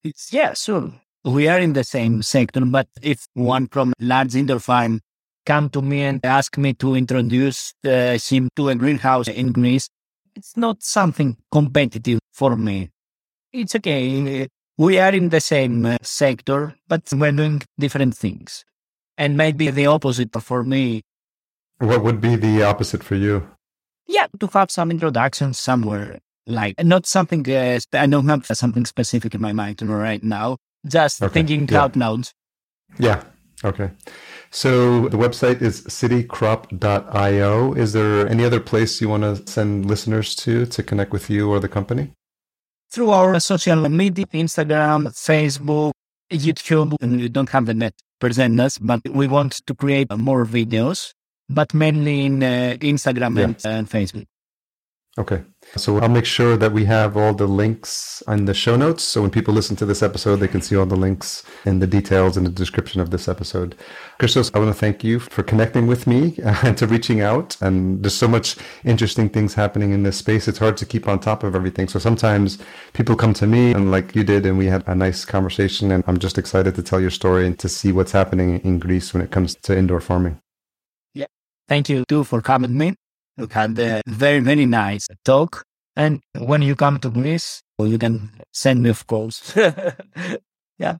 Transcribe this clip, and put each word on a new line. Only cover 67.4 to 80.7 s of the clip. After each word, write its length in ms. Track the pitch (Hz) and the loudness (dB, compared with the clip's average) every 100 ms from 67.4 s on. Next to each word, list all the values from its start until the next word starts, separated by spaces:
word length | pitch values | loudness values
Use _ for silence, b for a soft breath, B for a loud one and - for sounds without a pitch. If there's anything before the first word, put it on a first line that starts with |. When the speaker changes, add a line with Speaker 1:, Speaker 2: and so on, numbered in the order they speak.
| 180 - | -2 -4
Speaker 2:
And 420 | 95 95 92 95 | 0 0 0 0
there's 120 | 98 | -2
so 140 | - 120 | 0 2
much 280 | 117 - - B B | 2 0 -8 B B
interesting 440 | 117 113 110 - 107 | 0 2 2 0 0
things 260 | 110 104 | 2 0
happening 360 | 107 104 104 101 | 0 0 0 0
in 140 | 101 | 2
this 120 | 98 92 | 0 -2
space. 300 | - 110 113 | 0 0 0
It's 120 | 107 | 0
hard 180 | 110 101 | 0 0
to 80 | - | -4
keep 220 | 113 - | -4 -2
on 100 | 98 | -2
top 240 | 110 110 | 0 -2
of 140 | 104 92 | -2 -2
everything. 320 | 92 92 95 | -2 -2 -2
So 100 | 101 | 0
sometimes 600 | 117 113 113 104 98 - B B B | 0 2 4 4 2 -2 B B B
people 240 | - 117 110 | -4 0 4
come 180 | 110 | 2
to 120 | 101 104 | 2 4
me 240 | 117 123 | 6 4
and 180 | 110 98 | 4 2
like 240 | 95 92 | 2 0
you 80 | 107 | -2
did, 240 | 101 101 95 | 2 2 2
and 100 | 95 | 2
we 100 | 95 | 2
had 180 | 95 92 | 0 0
a 80 | |
nice 300 | 92 92 90 | 0 0 -2
conversation, 640 | - 98 92 - 98 - 101 | -4 -2 -2 0 -2 0 0
and 140 | 92 90 | 2 2
I'm 120 | 90 | 0
just 200 | 92 - | 0 -4
excited 380 | 90 95 95 92 | -2 0 2 -2
to 60 | |
tell 180 | 87 95 | -2 0
your 100 | 92 | 0
story 360 | - 95 92 90 | 0 2 2 2
and 120 | 87 | -2
to 100 | 90 | -6
see 220 | - 101 | -2 0
what's 220 | 92 90 | 2 2
happening 480 | 98 95 92 90 87 | 2 2 2 0 0
in 180 | 95 87 | 0 0
Greece 340 | 87 92 - | 0 -2 -2
when 100 | 90 | -4
it 100 | 85 | -2
comes 240 | 95 90 - | -2 -2 -4
to 120 | - 95 | -2 2
indoor 240 | 92 87 | 2 0
farming. 400 | - 90 90 78 _ _ _ | 0 0 0 -4 _ _ _